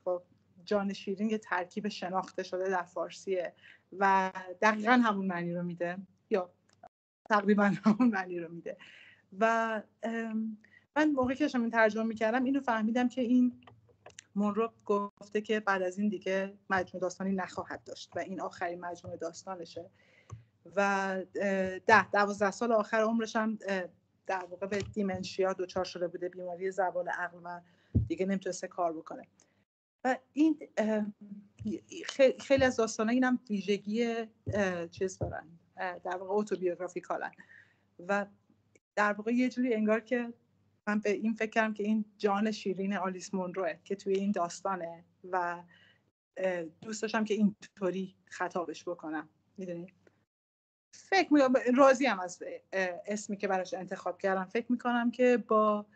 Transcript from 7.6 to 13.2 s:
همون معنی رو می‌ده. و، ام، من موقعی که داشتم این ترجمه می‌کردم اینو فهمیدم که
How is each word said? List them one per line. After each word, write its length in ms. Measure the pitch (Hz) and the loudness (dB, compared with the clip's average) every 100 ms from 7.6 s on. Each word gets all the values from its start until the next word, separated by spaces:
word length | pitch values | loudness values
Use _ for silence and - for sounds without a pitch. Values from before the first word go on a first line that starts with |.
| 202 165 | 4 4
همون 260 | 214 214 247 | 4 6 4
معنی 300 | 196 180 175 | 2 -2 -6
رو 120 | 165 | -8
می‌ده. 260 | 170 - - - - - - _ 190 | -10 -12 -12 -16 -20 -20 -20 _ 0
و، 420 | 226 226 226 214 - _ | 2 2 0 -4 -8 _
ام، 540 | 226 226 226 220 220 214 _ _ _ 285 | -6 -4 -4 -4 -6 -8 _ _ _ 2
من 160 | 311 | 2
موقعی 240 | 269 254 269 | 4 2 2
که 80 | |
داشتم 180 | 294 254 | 0 0
این 100 | 233 | 0
ترجمه 320 | 233 220 220 | 4 4 4
می‌کردم 400 | 226 220 220 247 | -2 0 0 2
اینو 180 | 254 269 | 0 0
فهمیدم 480 | 269 220 214 240 247 | 0 0 0 2 0
که 120 | - | 0